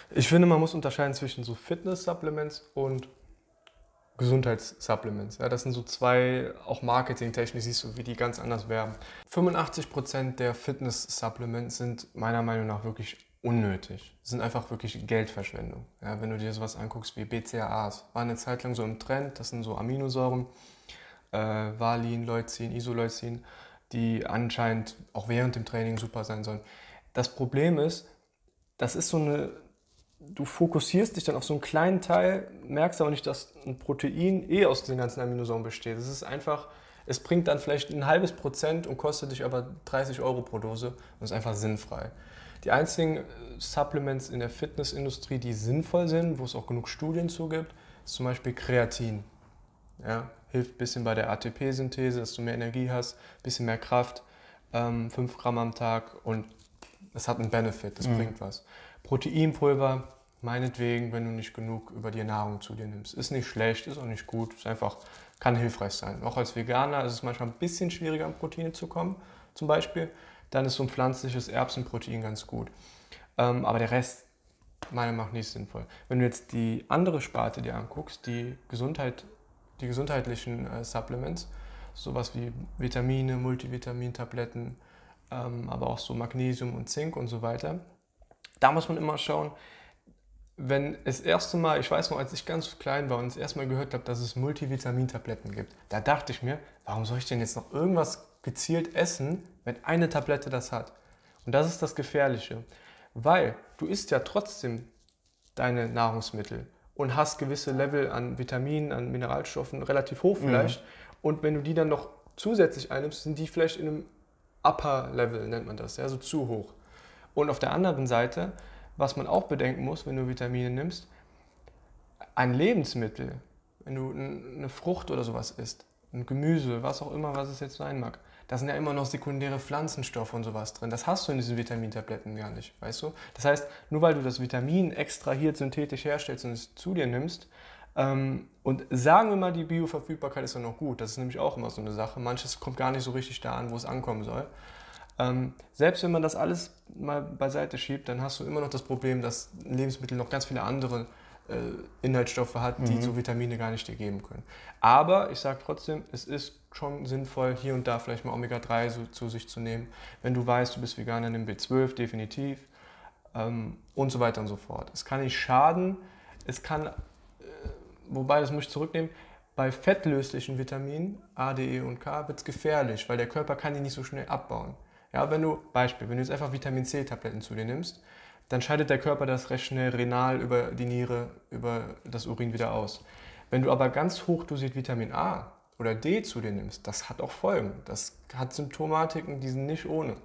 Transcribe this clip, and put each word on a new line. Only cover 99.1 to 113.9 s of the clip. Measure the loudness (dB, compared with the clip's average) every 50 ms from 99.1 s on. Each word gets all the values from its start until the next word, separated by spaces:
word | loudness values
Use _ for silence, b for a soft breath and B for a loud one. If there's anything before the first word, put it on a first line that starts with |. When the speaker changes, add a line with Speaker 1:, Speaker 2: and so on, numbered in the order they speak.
| 2 -2 -2 -2 -2 -4 -6 -10 -18 -10 -6
Speaker 1:
wenn | -6 -6 -6 -2
eine | 2 4 4 4
Tablette | 4 4 0 2 2 0 0 0 -2
das | -4 -4 -2 -2
hat?" | -4 -6 -6 -6 -14 b b b b b b b b b b
Und | 4
das | 4 6 6
ist | 4 2 0
das | -2 -2 -2
Gefährliche, | -2 -4 0 4 4 4 4 4 0 -4 -6 -8 -10 -10 B B B B B B B B B B
weil | 0 4 6 6 6 6 4 0 -4 -12 -16 -10
du | -6 -2
isst | -2 -2 -2 0 2
ja | 2 2
trotzdem | 2 2 0 -2 -2 -2 -8 -6 -4 -4 -4 -4 -8 -12 _ _ _ _ _ _ _ _ _ _ _ _ -4
deine | 0 2 2 2 2 0 0
Nahrungsmittel | 2 4 4 4 2 0 -4 -4 -4 -6 -6 -6 -6 -8 -10 -12 b b b b b
und | -2 0 2 4
hast | 4 4 2 2
gewisse | -2 -2 -2 -2 -2 -2 0
Level | 2 2 2 2 4 2 2 2
an | 0 -2 -4 -4 -4
Vitaminen, | -4 -4 -4 -2 -2 0 0 0 0 0 0 -2
an | -2 -2 -2
Mineralstoffen | -2 -2 -2 0 0 -2 -2 -4 -4 -6 -6 -4 -6 -6 0
relativ | 2 2 2 2 0 -2 4 4
hoch | 4 4 4
Speaker 2:
Mhm. | 4
Speaker 1:
vielleicht. | 6 6 6 6 4 2 -2 B B B B B B B B
Und | 0 0 2 4 2
wenn | 2 2
du | 2
die | 2 2 4
dann | 4 4 4
noch | 4 2 0 -6 -14 -18 -20 -20 -10
zusätzlich | -4 0 2 8 8 8 8 6 0 -6 -4
einnimmst, | -2 -2 -2 -2 -6 -6 -4
sind | -4 -2 -2
die | -4
vielleicht | -2 2 2 2 2 2
in | 0 -4
einem | -2